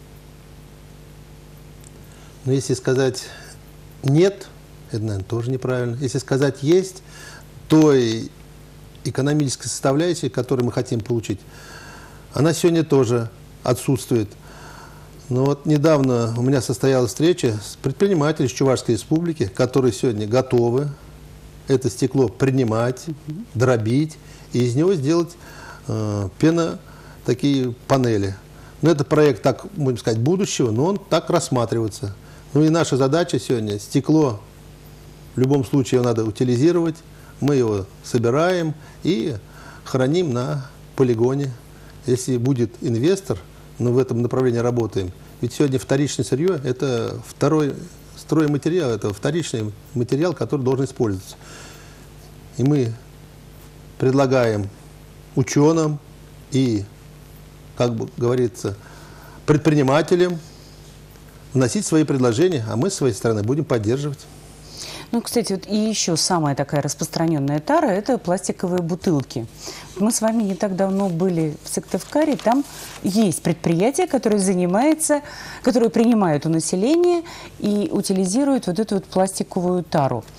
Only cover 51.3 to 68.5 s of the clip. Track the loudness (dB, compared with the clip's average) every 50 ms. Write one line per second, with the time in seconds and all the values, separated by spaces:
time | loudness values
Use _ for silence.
51.3 | -18 -20 -20 -20 -20 -20 -20 -20 -20 -20 -20 -20 -20 -20 -20 -20 -20 -20 -20 -20
52.3 | -20 -20 -20 -12 -6 -2 0 2 2 2 0 -2 -4 -8 -14 -20 -20 -20 -20 -20
53.3 | -20 -20 -20 -20 -20 -20 -20 -20 -20 -20 -20 -20 -6 -2 0 2 4 4 4 4
54.3 | 4 4 4 2 2 0 -4 -6 -10 -14 -20 -20 -20 -20 -20 -20 -20 -20 -20 -6
55.3 | -2 -2 -2 0 2 4 4 6 4 4 2 0 -2 -4 -8 -14 -20 -20 -20 -20
56.3 | -20 -20 -10 -4 0 0 2 2 0 -2 -4 -6 -12 -20 -20 -20 -20 -20 -20 -20
57.3 | -20 -20 -20 -20 -20 -20 -20 -12 -2 0 0 0 0 -2 -6 -8 -6 -2 0 0
58.3 | 2 2 0 -2 -2 -6 -6 -8 -8 -8 -12 -18 -20 -20 -20 -20 -20 -20 -20 -20
59.3 | -20 -4 0 2 2 4 4 4 4 4 4 4 4 2 4 2 2 2 2 2
60.3 | 0 -4 -10 -14 -20 -20 -20 -20 -20 -20 -20 -20 -20 -20 -20 -20 -20 -20 -20 -20
61.3 | -20 -20 -16 -4 0 2 2 2 0 -2 -2 2 2 2 2 2 2 2 2 2
62.3 | 2 4 2 2 2 0 -4 -4 -2 -2 -2 -2 -2 0 0 -2 0 0 0 0
63.3 | 0 0 0 -2 -2 -2 0 0 0 0 0 0 -2 -2 -2 -6 -8 -10 -14 -18
64.3 | -20 -20 -20 -20 -20 -20 -20 -20 -18 -16 -14 -14 -14 -16 -10 -6 -6 -4 -4 -2
65.3 | -2 -2 -2 -2 -4 -6 -4 -4 -2 -2 0 0 -2 -2 -2 -2 -2 0 0 0
66.3 | 0 0 0 0 0 -2 -2 -2 -2 -2 -2 -2 -4 -6 -8 -6 -4 -2 0 0
67.3 | 0 0 0 0 -2 -2 0 0 2 2 2 2 0 0 0 0 -2 -2 0 -2
68.3 | -2 -2 -2 -4